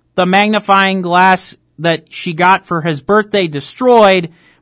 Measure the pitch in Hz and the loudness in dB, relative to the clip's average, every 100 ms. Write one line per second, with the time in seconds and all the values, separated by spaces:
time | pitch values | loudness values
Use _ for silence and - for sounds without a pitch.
0 | _ - 180 196 208 214 208 196 190 190 | _ -4 0 2 0 -2 0 2 2 -2
1 | 175 175 185 185 - - _ - 165 160 | -2 2 2 2 -4 -20 _ -6 -4 -4
2 | _ - 185 160 180 185 - 170 165 143 | _ -12 -8 -2 0 0 -2 -6 -4 -6
3 | - 208 208 202 175 143 - - 254 233 | -2 -2 0 -4 -4 -8 -12 -4 2 4
4 | 202 185 165 _ _ _ | 4 2 -4 _ _ _